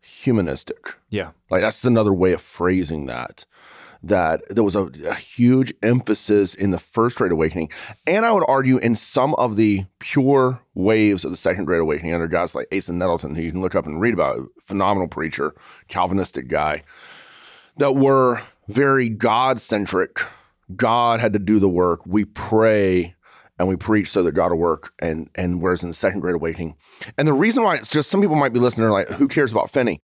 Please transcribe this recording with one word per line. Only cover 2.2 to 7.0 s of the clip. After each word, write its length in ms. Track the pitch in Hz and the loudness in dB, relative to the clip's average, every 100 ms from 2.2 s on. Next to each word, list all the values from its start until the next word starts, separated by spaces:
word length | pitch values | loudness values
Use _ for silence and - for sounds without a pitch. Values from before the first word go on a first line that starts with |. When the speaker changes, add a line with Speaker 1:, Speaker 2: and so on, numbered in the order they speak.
| 92 | 2
Speaker 1:
of 80 | 85 | 2
phrasing 640 | - - 87 92 82 80 69 | -4 -4 0 0 0 -6 -8
that, 400 | 60 60 - - _ - - - - | -10 -12 -14 -20 _ -20 -20 -20 -20
that 400 | - 98 82 80 - | -2 0 2 0 -2
there 140 | 101 | 0
was 100 | 104 95 | 2 0
a, 140 | 90 67 76 | -4 -6 -8
a 60 | |
huge 580 | - - - 120 131 127 - | -8 -12 2 4 4 2 -2
emphasis 720 | 107 123 120 107 - 104 95 | 0 0 0 -4 2 2 2
in 180 | - 98 | 0 -2
the 60 | 87 | -2
First 380 | - - | -4 -2